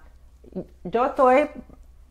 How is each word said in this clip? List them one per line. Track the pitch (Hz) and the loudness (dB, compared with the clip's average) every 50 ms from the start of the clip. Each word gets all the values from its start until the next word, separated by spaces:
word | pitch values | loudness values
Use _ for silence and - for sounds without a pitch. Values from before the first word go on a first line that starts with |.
| - - - - - - _ _ - - - 180 - - - - - | -20 -20 -20 -20 -20 -20 _ _ -20 -16 -14 -14 -14 -14 -20 -18 -14
yo | 180 - 226 262 | -6 -4 -2 -2
estoy | 302 - - 269 254 254 285 302 294 - 254 - - - - - - - - - _ | -2 0 2 2 4 4 2 2 -2 -8 -16 -20 -20 -20 -20 -20 -20 -20 -20 -18 _